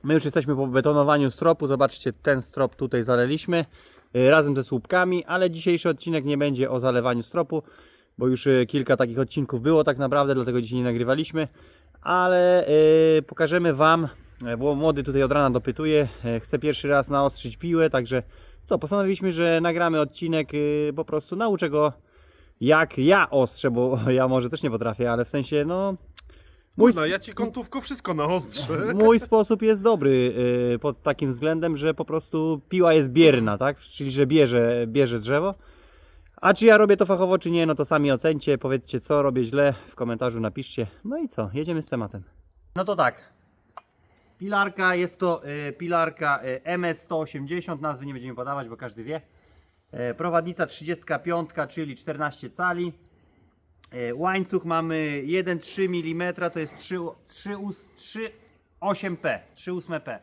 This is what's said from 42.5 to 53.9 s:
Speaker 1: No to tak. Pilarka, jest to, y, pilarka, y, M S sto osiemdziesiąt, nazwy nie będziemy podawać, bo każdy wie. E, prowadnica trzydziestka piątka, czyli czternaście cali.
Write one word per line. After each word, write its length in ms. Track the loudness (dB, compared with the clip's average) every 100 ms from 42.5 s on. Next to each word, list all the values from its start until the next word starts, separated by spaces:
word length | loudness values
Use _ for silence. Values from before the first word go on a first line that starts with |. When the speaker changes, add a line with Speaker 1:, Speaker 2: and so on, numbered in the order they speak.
| _ _ -8
Speaker 1:
No 100 | -4
to 100 | 0
tak. 380 | 0 -2 _ _ _ _ _ -20 _ _ _ _ _ _
Pilarka, 580 | -4 -2 -2 0 0 2
jest 220 | -2 -2
to, 240 | -2 -2 -6
y, 260 | -10 -10
pilarka, 680 | -8 -4 0 -2 -2 -2 -2
y, 180 | -4 -8
M 220 | -6 -4 -4
S 160 | -6
sto 180 | -6 -6
osiemdziesiąt, 600 | -6 -8 -8 -8 -8 -8
nazwy 240 | -8 -8 -10
nie 80 |
będziemy 220 | -12 -14 -10
podawać, 340 | -8 -8 -10
bo 80 | -14
każdy 260 | -14 -14
wie. 180 | -12 -12 _ _ _ _ _ _ _
E, 220 | -8 -8
prowadnica 520 | -6 -2 -2 -2 -6 -8
trzydziestka 540 | -8 -10 -10 -6 -8
piątka, 480 | -4 -6 -6 -8 -8
czyli 280 | -8 -10 -10
czternaście 540 | -10 -6 -6 -8 -18
cali. 440 | -6 -4 -4 -6 -10 _ _ _ _ _ _ _ _ _